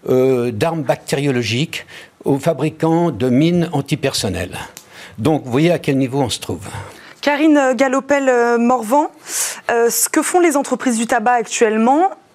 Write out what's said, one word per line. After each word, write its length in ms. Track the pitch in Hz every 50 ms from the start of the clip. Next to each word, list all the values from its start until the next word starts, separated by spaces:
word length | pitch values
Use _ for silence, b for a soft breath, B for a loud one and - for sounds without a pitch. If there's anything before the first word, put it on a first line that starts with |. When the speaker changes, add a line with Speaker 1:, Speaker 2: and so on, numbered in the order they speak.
| - -
Speaker 1:
euh, 420 | 127 127 131 131 131 123 120 123
d'armes 320 | 117 104 156 165 165 160 139
bactériologiques, 1000 | 123 147 - - - - 139 143 143 131 120 120 104 113 123 160 - - - - B B B B B B _ -
aux 160 | - 139 139
fabricants 720 | - 170 165 131 143 156 156 - 160 160 165 170 170 170
de 180 | 135 95 123 127
mines 400 | 123 131 156 170 175 175 165 170
antipersonnelles. 840 | 156 139 139 - 151 - - 135 - - - 104 90 90 90 - - - - B B B B B B B B B B -
Donc, 240 | 110 143 160 139 -
vous 60 | 127
voyez 200 | 113 139 160 170
à 60 | 170
quel 220 | 147 - 151 139 135
niveau 220 | 135 123 127 143
on 80 | 135 110
se 100 | - -
trouve. 260 | - - 101 85 - - B B 98 B B B B B B B
Speaker 2:
Karine 520 | - 277 294 269 311 320 294 294 269 254 262
Galopel-Morvan, 1400 | 226 277 269 254 269 262 269 285 285 277 262 254 240 240 240 240 233 240 240 254 247 226 208 247 294 311 - - B B B B B B B B B B -
euh, 220 | 233 233 233 233
ce 180 | 226 - - -
que 140 | - 320 -
font 160 | - - 359
les 180 | 339 339 277
entreprises 400 | 285 269 - 262 - - 262 233
du 80 | 220 233
tabac 280 | 220 262 240 214 247 247
actuellement 760 | 240 220 - - - 233 214 214 220 226 247 269 311 359 381 - - _ _ _